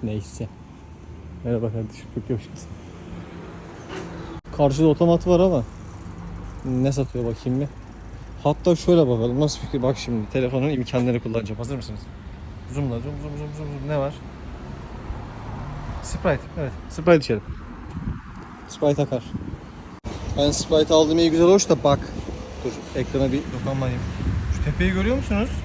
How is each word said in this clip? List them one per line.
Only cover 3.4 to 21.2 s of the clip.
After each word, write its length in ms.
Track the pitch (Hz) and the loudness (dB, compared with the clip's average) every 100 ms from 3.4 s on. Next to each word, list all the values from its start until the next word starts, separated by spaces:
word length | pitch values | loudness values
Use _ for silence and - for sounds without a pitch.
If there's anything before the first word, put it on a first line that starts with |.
| 175 170 170 - - 170 - - - - - - | -12 -14 -14 -14 -12 -10 -10 -10 -10 -12 -10 2
Karşıda 300 | 143 135 160 | 2 6 4
otomat 400 | 147 170 170 170 | 6 6 6 6
var 120 | 175 | 6
ama 240 | 190 160 120 - - - - - - - - - 135 | 6 4 0 -8 -14 -14 -14 -12 -12 -10 -12 -8 -2
ne 260 | 127 135 | 2 2
satıyor 340 | 135 131 127 117 | 2 0 0 -2
bakayım 360 | 110 - 127 | -2 0 0
bir. 60 | 143 - - - - - - - | -2 -6 -16 -14 -14 -14 -14 -2
Hatta 320 | 143 151 - 170 | 0 2 4 4
şöyle 260 | - 175 139 | 6 6 8
bakalım, 320 | 117 117 123 | 4 2 4
nasıl 200 | 147 - | 2 0
fikir? 240 | - 143 | -4 0
Bak 140 | 127 139 | 2 0
şimdi 320 | - 117 104 | 0 -2 0
telefonun 360 | 131 127 131 139 | 0 2 2 2
imkanlarını 500 | 139 120 127 123 120 | 0 0 2 2 2
kullanacağım. 380 | 117 113 104 110 | 0 -2 -2 -6
Hazır 180 | 120 135 | -4 -6
mısınız? 240 | - 107 - - - - - - - | -6 -10 -10 -12 -12 -12 -12 -12 -8
Zoomla, 260 | 131 143 117 | -2 -2 -2
zoom, 160 | 127 147 | -4 -8
zoom, 160 | 151 147 | -8 -8
zoom, 120 | 151 147 | -8 -6
zoom, 100 | 151 143 | -6 -6
zoom. 100 | 139 | -2
Ne 80 | 151 | 0
var? 160 | 139 - - - - - - - - - - - - - - - - - - - | 0 -4 -12 -12 -12 -10 -10 -10 -10 -12 -8 -8 -8 -10 -10 -8 -8 -8 -8 -8
Sprite, 360 | - - 185 139 - - | -6 0 2 2 0 -4
evet. 120 | 139 - - | -4 -4 -10
Sprite 280 | - 160 165 | -2 6 6
içelim. 240 | 131 110 - - - - - - - - - - - - - | 6 -2 -2 -12 -12 -14 -12 -8 -6 -8 -10 -16 -16 -16 -14
Sprite 320 | - 147 143 | 0 2 4
akar. 220 | 143 127 - - - - - - - - - - - - | 2 0 -4 -8 -8 -10 -12 -14 -14 -12 -10 -8 -4 2
Ben 140 | 143 | 2
Sprite 420 | 147 - 156 151 | 2 4 4 8
aldım, 240 | 160 156 | 8 8
iyi 120 | 160 | 6